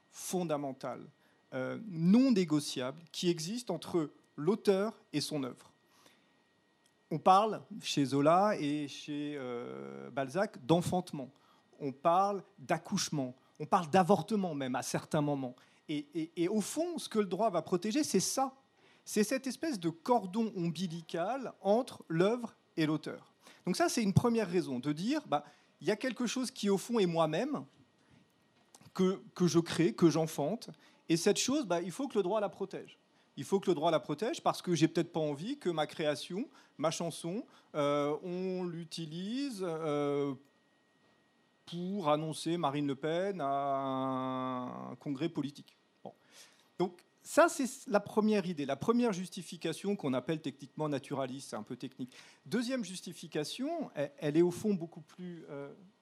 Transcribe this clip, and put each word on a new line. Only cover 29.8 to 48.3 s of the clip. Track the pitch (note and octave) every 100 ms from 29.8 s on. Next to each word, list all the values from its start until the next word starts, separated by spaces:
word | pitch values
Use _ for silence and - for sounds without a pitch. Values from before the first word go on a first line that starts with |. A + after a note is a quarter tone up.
| E3
que | - E3+
j'enfante. | D#3 D#3+ - D3 A3+ - D#3+ - _ -
Et | D#3+
cette | G#3 G3
chose, | - C#4+ G#3+
bah, | F3
il | F3+
faut | E3 C#4
que | G#3+
le |
droit | F3+ G#3+
la | G3
protège. | - G3 D#3 - - _ _ _ -
Il |
faut | C3 G3
que | F#3+
le |
droit | D#3+ E3+
la | D#3
protège | - D3+ G#3+ E4
parce | F3+ -
que | -
j'ai | E3 D#3+
peut-être | - D#3+
pas | E3
envie | D3+ C#3 G3+ D4
que | F#3
ma | D#3 D3+
création, | - D3+ C#3+ - F3+ D4+ - - -
ma | D#3
chanson, | E3 E3+ - E3+ G3+ - - _
euh, | D#3+ C#3+ D3 D3 D3+
on | F#3 F3+ F#3 F#3
l'utilise, | F3+ E3 E3 - D#3+ D#3+ G3 B3 C#4+ G3+
euh, | F#3 D#3+ D#3+ D3 C#3+ C#3+ C#3+ B2+ - _ _ _ _ _ _ _ _ _ _ _ -
pour | E3+ F3+ G3+ D3+
annoncer | D3+ D#3+ D3 D#3 F3
Marine | D3 C#3+ C#3+
Le |
Pen | C3+ D#3 E3+ G3 F#3+
à | C#3 C#3 C#3+ C3+ C3+ C3 C3 C3 C3 C3 B2+ B2+ B2 B2 B2+
un | B2+
congrès | D3+ C3+ E3
politique. | E3 C#3 - - _ _ _
Bon. | - - _ - - _ _ -
Donc, | F#3 - _ _
ça, | - - E4
c'est | - B3+ - -
la | G3+
première | G3+ A3 G#3+